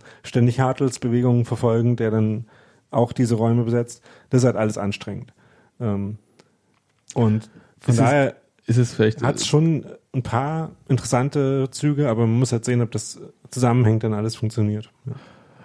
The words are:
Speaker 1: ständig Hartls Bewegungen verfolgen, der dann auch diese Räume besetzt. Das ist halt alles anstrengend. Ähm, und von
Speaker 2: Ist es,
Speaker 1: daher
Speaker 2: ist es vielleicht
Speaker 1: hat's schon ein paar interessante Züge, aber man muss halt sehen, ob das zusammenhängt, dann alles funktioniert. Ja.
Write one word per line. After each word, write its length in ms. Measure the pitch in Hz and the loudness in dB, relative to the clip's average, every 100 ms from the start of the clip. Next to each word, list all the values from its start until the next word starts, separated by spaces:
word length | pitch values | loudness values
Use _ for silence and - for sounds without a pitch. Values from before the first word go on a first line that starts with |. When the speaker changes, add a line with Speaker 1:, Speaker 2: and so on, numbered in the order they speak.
| - - | -10 -20
Speaker 1:
ständig 360 | - 127 123 117 | -4 2 2 2
Hartls 400 | 127 127 135 - | 0 2 -2 -2
Bewegungen 460 | 123 120 123 123 | -2 0 2 2
verfolgen, 520 | 117 117 120 113 120 120 | 0 0 0 2 2 0
der 140 | 113 | 0
dann 360 | 110 110 107 117 _ _ _ _ | 0 0 -2 -8 _ _ _ _
auch 220 | - 120 | 0 0
diese 220 | - 117 | 0 0
Räume 300 | 113 117 117 | 2 2 2
besetzt. 380 | 113 120 120 - - - - | 0 -2 -2 -10 -20 -20 -2
Das 100 | 131 | 2
ist 60 | 123 | 2
halt 100 | 104 | 2
alles 220 | 107 101 | -2 -2
anstrengend. 560 | 98 - - 98 - _ _ _ _ - | -6 -6 -8 -12 -14 _ _ _ _ -8
Ähm, 380 | 117 101 101 107 _ _ _ _ _ _ _ _ - | -6 -4 -6 -10 _ _ _ _ _ _ _ _ -8
und 360 | - 110 110 - - _ _ | 0 2 0 -4 -20 _ _
von 160 | - | 0
Speaker 2:
Ist 60 | 113 | 2
es, 60 | 117 | 4
Speaker 1:
daher 280 | 143 131 - _ _ - | 4 2 -2 _ _ -2
Speaker 2:
ist 120 | 120 | 0
es 160 | 120 | 0
vielleicht 280 | - 110 - | 2 0 0
Speaker 1:
hat's 240 | 131 - - | -2 -2 0
schon 380 | 147 165 151 - - _ | 2 2 0 -4 -18 _
ein 100 | 135 | -6
paar 480 | - 117 139 160 160 - - | -2 -2 -2 -4 -6 -8 -2
interessante 800 | 131 - 123 139 147 135 135 131 | -2 0 0 0 0 0 0 -4
Züge, 380 | - 147 143 143 | -2 -2 0 0
aber 180 | 113 113 | 2 2
man 120 | 117 | 2
muss 140 | 131 | 2
halt 120 | 117 | 0
sehen, 160 | 123 123 | 0 0
ob 100 | 117 | 0
das 300 | 104 - - - - - | -4 -10 -16 -20 -20 -12
zusammenhängt, 520 | 127 123 123 110 110 | 0 2 4 4 2
dann 120 | 113 | 0
alles 200 | 104 110 110 | -4 -4 -4
funktioniert. 540 | 107 - 104 104 - _ | -6 -2 -2 -2 -8 _
Ja. 80 | 123 123 - - - - | -14 -14 -18 -20 -20 -20